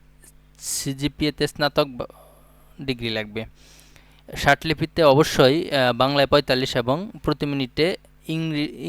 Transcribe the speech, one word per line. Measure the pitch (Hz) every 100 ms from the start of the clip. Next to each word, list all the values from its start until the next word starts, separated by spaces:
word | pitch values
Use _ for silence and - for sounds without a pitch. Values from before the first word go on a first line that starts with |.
| - _ - - _ -
সিজিপিএতে | - - 147 135 143 - 151 - 147
স্নাতক | - 147 - 143
বা | 123 - - - _ _ _ - -
ডিগ্রি | 135 120 117
লাগবে। | 110 107 110 113 - - - - - _ _ - -
ষাট | 143 139 160
লিপিতে | 151 160 -
অবশ্যই, | 151 135 160 - 131 156
আহ, | 185 139 123
বাংলায় | 120 135 143 135
পঁয়তাল্লিশ | 147 - 127 131 131
এবং | 120 151 202 151
প্রতি | - 147 147
মিনিটে | 139 127 - 165 220 - _ -
ইংরে-, | 160 160 147 147 -